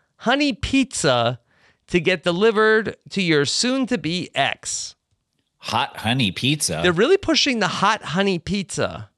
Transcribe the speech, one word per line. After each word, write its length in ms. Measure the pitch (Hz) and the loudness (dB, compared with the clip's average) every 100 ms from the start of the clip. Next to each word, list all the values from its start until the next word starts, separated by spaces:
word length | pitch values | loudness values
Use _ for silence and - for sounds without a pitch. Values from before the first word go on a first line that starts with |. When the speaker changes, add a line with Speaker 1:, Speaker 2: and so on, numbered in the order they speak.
| _ _ | _ _
Speaker 1:
honey 360 | 220 269 294 | 0 2 0
pizza 840 | 202 - 269 254 - 151 123 117 127 _ _ _ _ - | -2 0 0 0 0 2 2 2 -2 _ _ _ _ -2
to 120 | 180 | 0
get 220 | 165 185 | 2 0
delivered 760 | 180 170 226 208 220 220 202 - - | 0 2 2 4 4 2 0 -8 -8
to 100 | 196 | -2
your 240 | 175 151 | 2 2
soon-to-be 840 | 143 - 247 269 247 233 156 180 - | 2 0 0 0 0 -2 -2 -4 -4
ex. 600 | - 127 - - - - - _ _ _ _ _ _ | -2 -2 -2 -8 -10 -10 -16 _ _ _ _ _ _
Speaker 2:
Hot 400 | - 113 139 - | -4 -4 -4 -4
honey 320 | 107 131 101 | -2 0 0
pizza? 480 | - 127 151 - 80 | 0 -2 0 -2 -2
Speaker 1:
They're 80 | 175 | 0
really 280 | 170 269 381 | 2 4 2
pushing 400 | - 302 285 233 | 2 0 0 0
the 100 | 180 | -2
hot 340 | 175 196 214 | 0 0 0
honey 360 | - 170 196 175 | -2 0 0 0
pizza. 720 | - 202 - - 101 - 107 | -2 -6 -4 -4 -4 -6 -16